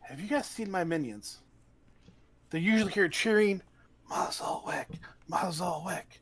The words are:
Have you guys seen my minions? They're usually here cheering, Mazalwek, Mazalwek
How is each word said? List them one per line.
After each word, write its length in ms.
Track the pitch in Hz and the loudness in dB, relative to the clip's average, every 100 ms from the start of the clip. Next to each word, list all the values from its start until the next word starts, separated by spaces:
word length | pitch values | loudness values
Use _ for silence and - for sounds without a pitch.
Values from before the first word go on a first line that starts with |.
Have 180 | - 139 | -14 -10
you 80 | 202 | -2
guys 180 | 285 - | 0 0
seen 240 | - 214 | -6 -4
my 140 | 190 | 0
minions? 560 | 170 165 135 104 - - - - - _ - - - - _ _ _ | 0 0 -2 -6 -12 -14 -20 -20 -20 _ -20 -20 -20 -20 _ _ _
They're 120 | 160 | -2
usually 300 | 175 220 208 | 4 4 4
here 180 | 202 185 | 2 2
cheering, 520 | - 226 214 208 196 - _ - _ - | 2 4 6 6 2 -6 _ -20 _ -6
Mazalwek, 760 | - - - - - - - - - - - - | -2 -2 -2 -4 -4 -4 -4 -4 -10 -16 -20 -4
Mazalwek 920 | 170 185 160 180 160 170 - - - | -2 -2 -2 -4 -4 -4 -6 -8 -20